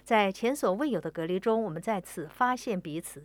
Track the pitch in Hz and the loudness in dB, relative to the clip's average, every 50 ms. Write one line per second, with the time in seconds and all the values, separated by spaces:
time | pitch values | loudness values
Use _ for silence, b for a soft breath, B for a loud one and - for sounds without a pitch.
0 | B - 233 214 202 196 190 - - 233 277 294 - 202 180 208 294 311 226 170 | B 2 4 6 6 4 2 0 0 0 0 2 2 2 2 2 2 0 0 0
1 | - 160 156 - 160 165 180 190 - 233 220 220 226 196 156 165 175 226 220 190 | -2 -2 -4 -4 -2 0 0 0 2 2 2 2 0 -2 -4 -4 -2 -2 -2 -2
2 | - - - 185 151 151 - - 254 247 254 247 - 254 214 185 - 165 147 165 | -4 -6 -10 -10 -10 -10 -2 0 2 2 2 0 -2 -2 -2 -2 -4 -4 -6 -6
3 | - - - 139 | -8 -8 -14 -16